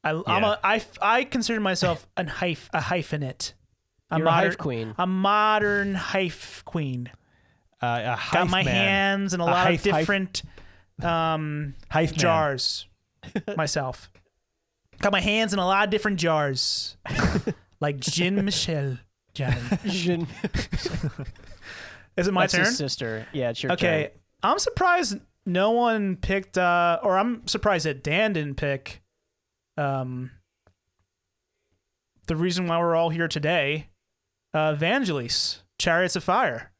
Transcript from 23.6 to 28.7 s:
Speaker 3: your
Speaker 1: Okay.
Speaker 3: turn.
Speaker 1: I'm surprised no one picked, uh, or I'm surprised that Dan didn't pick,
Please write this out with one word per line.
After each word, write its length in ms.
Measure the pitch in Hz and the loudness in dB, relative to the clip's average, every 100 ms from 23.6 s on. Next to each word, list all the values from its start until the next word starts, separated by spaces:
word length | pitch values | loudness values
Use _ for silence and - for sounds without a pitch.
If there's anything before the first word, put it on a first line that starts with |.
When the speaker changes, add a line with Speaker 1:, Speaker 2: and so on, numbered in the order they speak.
Speaker 3:
your 80 | 143 | -2
Speaker 1:
Okay. 280 | 175 175 160 151 | 2 2 2 -2
Speaker 3:
turn. 100 | - _ _ | -8 _ _
Speaker 1:
I'm 160 | 196 339 | 0 2
surprised 580 | - 466 359 349 262 202 - _ - | 0 2 4 4 2 -4 -10 _ -2
no 240 | 180 202 | 2 4
one 460 | 233 240 220 202 185 | 4 2 2 0 -2
picked, 420 | - 196 190 185 | -2 -2 -2 0
uh, 400 | 180 175 175 170 | 4 4 4 2
or 120 | 208 185 | 2 2
I'm 300 | 226 233 - | 2 -2 -4
surprised 400 | 208 214 185 156 | 0 2 2 0
that 160 | 135 | -4
Dan 300 | 147 160 220 | -2 0 2
didn't 240 | 180 147 135 | 0 -4 -2
pick, 440 | 147 | -2